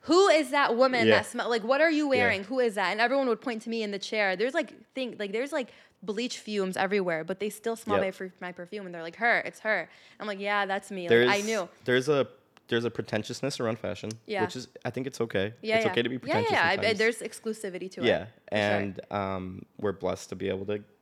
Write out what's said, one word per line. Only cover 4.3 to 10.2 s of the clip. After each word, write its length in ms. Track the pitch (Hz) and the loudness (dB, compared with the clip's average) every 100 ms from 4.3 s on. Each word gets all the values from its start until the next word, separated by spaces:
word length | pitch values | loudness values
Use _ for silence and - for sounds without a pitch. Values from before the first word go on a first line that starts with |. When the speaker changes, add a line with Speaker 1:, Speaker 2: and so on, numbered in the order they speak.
| 185 | 2
Speaker 1:
There's, 180 | 226 | 0
like, 180 | 339 - - - | 0 -4 -10 -14
thing, 220 | - 254 180 | -8 -8 -6
like, 140 | 202 | -6
there's, 200 | 214 277 | -4 -4
like, 180 | 311 247 - - _ | -4 -6 -12 -20 _
bleach 360 | 185 208 247 - | -8 -4 -4 -6
fumes 400 | - 208 190 185 | -6 -2 -2 0
everywhere, 460 | 190 208 180 160 | 0 2 0 -2
but 160 | 165 - | -4 -4
they 100 | - | -6
still 260 | - 226 226 | -4 -6 -6
smell 220 | - 202 | 0 0
Speaker 2:
Yep. 80 | 190 | 0
Speaker 1:
my 40 | |
fr-, 140 | 190 185 _ | -4 -12 _
my 120 | 180 | -14
perfume, 340 | 175 175 208 190 | -12 -12 -12 -10
and 80 | |
they're 80 | 170 | -10
like, 140 | 165 170 | -12 0
"Her, 240 | 233 190 | 2 2
it's 200 | - - | 0 -6
her." 300 | 220 202 160 - - | -2 -2 -2 -14 -20
I'm 80 | - | -12